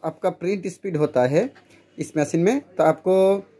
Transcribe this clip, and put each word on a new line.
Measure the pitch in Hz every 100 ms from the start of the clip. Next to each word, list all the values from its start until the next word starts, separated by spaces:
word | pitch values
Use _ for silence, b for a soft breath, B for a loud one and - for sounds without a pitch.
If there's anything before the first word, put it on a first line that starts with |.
| 160
आपका | 160 185
प्रिंट | 175 175 202 185
स्पीड | 175 196 160
होता | 147 127 127
है | 147 254 - _ b b -
इस | 156 156
मशीन | 147 165
में, | 180 269 - -
तो |
आपको | 160 156 185 190 190 196 -